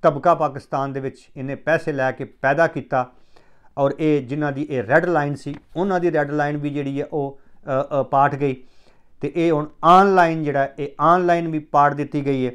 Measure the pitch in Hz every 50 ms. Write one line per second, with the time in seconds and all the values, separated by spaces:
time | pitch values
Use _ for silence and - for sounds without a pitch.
0 | - 165 147 139 131 175 170 156 156 147 135 135 - _ - 143 135 139 135 135
1 | 131 135 - - - _ - 143 131 135 139 117 - 151 160 160 - 165 151 135
2 | 131 131 127 - 135 123 - _ - 131 143 147 165 156 - 147 120 - - 131
3 | 123 - _ - - _ - - _ _ - _ _ - _ - 139 139 - -
4 | 165 156 151 147 127 117 135 151 151 147 139 135 151 147 143 127 113 101 135 160
5 | 170 175 175 156 143 147 147 139 - 143 139 - _ _ - 160 - 202 190 180
6 | 175 175 156 151 147 143 147 151 147 147 147 147 147 147 139 143 143 139 139 139
7 | 143 - - 156 139 139 139 - - - - - - 165 139 131 143 143 151 139
8 | 131 - - 135 139 143 131 135 143 139 131 127 - - _ - - _ _ _
9 | _ - - - - 143 143 175 165 170 165 147 151 151 - _ - 160 175 185
10 | 196 202 190 190 175 165 165 160 156 143 139 139 139 139 - - 147 139 - -
11 | 147 160 175 180 180 175 175 170 170 165 160 156 147 _ - 147 143 143 143 143
12 | 147 147 - 147 139 139 139 131 127 123